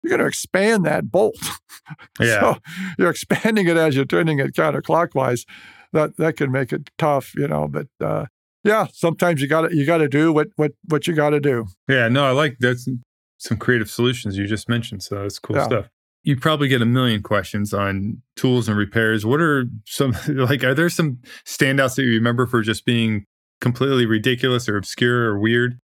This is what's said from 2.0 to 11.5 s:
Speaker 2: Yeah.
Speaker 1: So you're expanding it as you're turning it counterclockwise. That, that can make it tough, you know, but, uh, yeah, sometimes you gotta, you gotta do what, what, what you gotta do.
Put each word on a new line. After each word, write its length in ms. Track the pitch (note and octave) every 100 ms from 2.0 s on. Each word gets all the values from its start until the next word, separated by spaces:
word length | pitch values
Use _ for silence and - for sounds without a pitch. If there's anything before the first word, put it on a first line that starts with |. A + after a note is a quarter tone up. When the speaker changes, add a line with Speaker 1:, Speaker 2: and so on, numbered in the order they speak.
| - -
Speaker 2:
Yeah. 220 | A#2 G#2+
Speaker 1:
So 160 | A#3+ - - E3+ F#3+ E3+
you're 120 | F3+
expanding 580 | D#3 - - A3 A3 F3+
it 80 | E3
as 180 | D#3+ C3+
you're 100 | C#3
turning 320 | E3+ E3 D3
it 160 | C3+
counterclockwise. 920 | C3+ D#3 C#3+ - D#3+ E3+ C#3 C3 B2 - - - - _
That, 240 | D#3+ D3+ -
that 220 | D#3+ D#3
can 120 | C#3+
make 220 | C3 C3+
it 160 | D3+ C#3+ -
tough, 380 | D#3 C#3 -
you 120 | - C#3+
know, 220 | D3+ D3+
but, 200 | C#3 C#3 _
uh, 240 | - G#2 A#2 _ _ _
yeah, 240 | G#3 G#3+ F3
sometimes 480 | - E3+ E3 F3 D#3
you 60 | C3+
gotta, 280 | D#3 D#3+ E3+
you 80 |
gotta 240 | C#3 E3+ D3
do 240 | C#3 D#3+
what, 160 | D3+ D3+ -
what, 160 | D3+ - -
what 180 | D3+ -
you 60 |
gotta 280 | D#3 D3 D3
do. 260 | C#3+